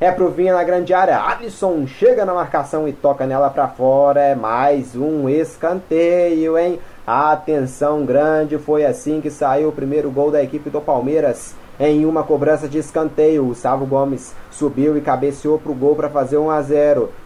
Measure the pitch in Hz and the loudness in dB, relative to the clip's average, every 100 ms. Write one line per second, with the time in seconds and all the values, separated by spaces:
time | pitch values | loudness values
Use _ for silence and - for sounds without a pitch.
0 | 175 - 180 160 185 180 170 180 175 185 | 0 2 0 0 0 2 0 -2 0 2
1 | 190 131 156 - 233 - 190 165 131 - | 2 2 0 -4 -8 -4 -2 -2 -4 2
2 | 226 247 196 180 151 160 139 156 151 139 | 2 4 0 -2 -2 -4 -2 -4 -4 0
3 | 147 139 131 135 139 139 139 - 131 135 | 0 0 0 0 0 0 -2 0 2 4
4 | 143 143 143 131 110 117 143 143 127 120 | 4 4 2 2 0 0 2 0 -2 -4
5 | 147 156 131 151 160 - 165 185 - 160 | -4 -2 0 0 -2 -4 -4 -4 -2 0
6 | 170 175 175 160 160 165 175 175 - - | 2 2 2 2 0 2 0 -2 -10 -10
7 | - 127 151 214 - 151 127 - 147 151 | -2 2 2 0 0 -2 -2 -2 -2 0
8 | 131 131 151 156 156 147 147 151 147 - | 0 2 2 2 0 -4 0 0 0 -2
9 | 147 156 147 143 139 139 156 - 135 147 | -4 -4 -4 -2 0 0 0 -2 -4 -2
10 | 143 131 147 147 131 147 - 147 147 143 | -2 0 0 2 0 -4 -6 -4 -2 -2
11 | 131 156 147 - - - - - 147 151 | 0 0 0 -2 -10 -18 -14 -2 2 2
12 | 156 160 147 147 143 151 147 156 147 165 | 2 0 0 2 2 0 -2 -6 -4 -4
13 | 156 151 156 156 131 120 127 135 135 135 | -2 2 2 2 0 -2 -2 -2 0 0
14 | 139 131 - - - - 147 127 147 147 | 0 -4 -10 -18 -16 -4 -2 0 0 0
15 | 147 131 143 139 151 156 156 127 139 151 | 0 0 -2 -2 -2 -2 -2 0 2 2
16 | 151 143 127 147 156 151 135 147 147 135 | 0 -2 0 0 0 -2 0 2 4 2
17 | 113 - | 0 -6